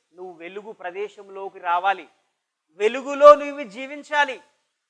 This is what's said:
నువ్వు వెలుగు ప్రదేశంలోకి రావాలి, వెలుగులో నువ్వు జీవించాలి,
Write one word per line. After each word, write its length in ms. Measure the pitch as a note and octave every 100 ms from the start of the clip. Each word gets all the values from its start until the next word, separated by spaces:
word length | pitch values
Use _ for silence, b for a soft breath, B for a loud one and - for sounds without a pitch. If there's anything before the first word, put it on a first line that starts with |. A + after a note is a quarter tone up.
| _
నువ్వు 180 | E3+ F#3
వెలుగు 400 | D#3+ E3+ G3+ G#3
ప్రదేశంలోకి 880 | G#3 F3+ F#3 G#3 G#3 G3 G3 G3 F#3+
రావాలి, 500 | F3 F3 F#3+ F#3+ C#3+ _ _ _ _ _ _
వెలుగులో 640 | E3+ G#3+ C4 C4 C#4 D4
నువ్వు 280 | C#4+ C#4+ C#4+
జీవించాలి, 800 | A#3 G#3+ C4+ D4 C#4 D4 C#4 A#3 - _ _ _ _